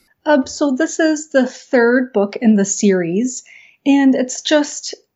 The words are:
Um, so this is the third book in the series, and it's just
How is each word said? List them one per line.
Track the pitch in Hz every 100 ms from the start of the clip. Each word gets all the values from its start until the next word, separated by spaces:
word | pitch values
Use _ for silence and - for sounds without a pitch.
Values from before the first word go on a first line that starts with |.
| _ _
Um, | - 294 254
so | - 294
this | 262 320 -
is | 320 302 -
the | 269 254
third | - - 254 233 254 254
book | 208 202 -
in | 226
the | 208
series, | 196 - 202 185 170 185 254 - - - _ _
and | 277 277 269
it's | 254 254 -
just | - 302 294 - - - _